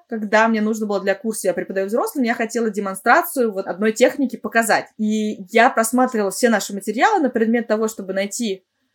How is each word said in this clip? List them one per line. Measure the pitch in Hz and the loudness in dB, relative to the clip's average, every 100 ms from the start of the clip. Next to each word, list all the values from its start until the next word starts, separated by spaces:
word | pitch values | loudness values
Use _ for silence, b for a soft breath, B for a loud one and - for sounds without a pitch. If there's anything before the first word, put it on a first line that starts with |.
| - | -10
когда | 226 208 214 226 | -8 0 2 4
мне | 220 | 2
нужно | 214 220 214 | 0 -2 -2
было | 196 | -2
для | 196 196 | -2 -2
курса, | 226 214 190 | -4 -4 -2
я | |
преподаю | 175 180 190 196 | -4 -4 -4 -2
взрослым, | 240 427 302 233 | -2 -2 -2 -2
я | |
хотела | 247 226 240 233 | 0 -2 -2 -2
демонстрацию | 202 196 190 233 294 339 277 226 | -2 -6 -4 2 2 2 -2 -2
вот | 190 196 | -2 -8
одной | 180 214 | -2 -2
техники | 214 269 - 262 220 | 2 2 2 -4 -4
показать. | 220 226 214 160 - - | -2 0 2 0 -2 -4
И | 214 214 214 208 185 | -2 0 -2 -6 0
я | 220 247 | 4 4
просматривала | 262 226 247 254 220 196 | 4 0 2 2 0 -2
все | - 233 | 2 2
наши | 208 - | 2 -2
материалы | 196 220 208 392 403 | -8 -6 2 2 4
на | 262 | 2
предмет | 226 220 240 226 | 2 2 0 0
того, | 220 220 | 0 -2
чтобы | - 190 | -4 -8
найти, | 190 202 - 233 190 _ _ _ | -4 -4 -4 -6 -6 _ _ _